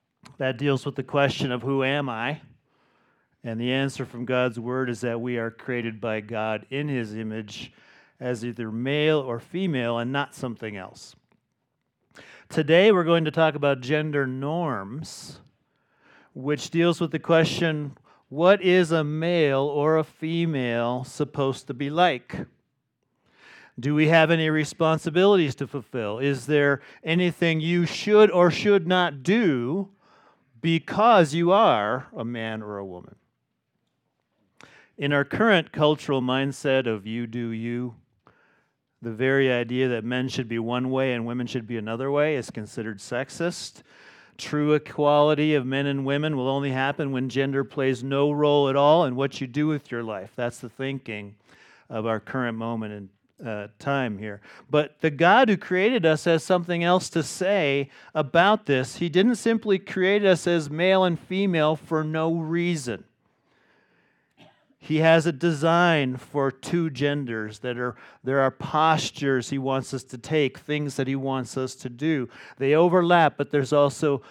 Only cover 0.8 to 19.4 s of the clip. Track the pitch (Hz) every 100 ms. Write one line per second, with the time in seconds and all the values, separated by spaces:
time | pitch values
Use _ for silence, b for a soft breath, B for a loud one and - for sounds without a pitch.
0.8 | 143 135 131 147 139 - 139 123 123 139
1.8 | 131 143 139 113 120 156 - _ _ _
2.8 | _ _ _ _ _ _ 120 113 120 131
3.8 | 139 - 127 120 120 127 127 117 117 127
4.8 | 127 117 123 117 123 120 113 - - 123
5.8 | 117 110 117 110 107 113 110 107 - 135
6.8 | 147 135 110 107 110 110 107 - - b
7.8 | b b b _ 123 120 120 120 110 113
8.8 | 127 147 151 156 131 117 - 175 190 139
9.8 | 117 117 120 139 139 - 131 110 110 101
10.8 | 92 - - _ _ _ _ _ _ _
11.8 | _ _ _ B B B _ - 147 165
12.8 | 208 190 165 170 156 156 160 143 143 135
13.8 | 123 151 156 147 131 131 139 165 165 113
14.8 | 98 131 151 - - - _ _ _ b
15.8 | b b b b b - 131 147 - 170
16.8 | 170 165 165 160 - 165 165 - 165 156
17.8 | 147 - b b _ 139 175 202 185 185
18.8 | 170 165 147 151 165 175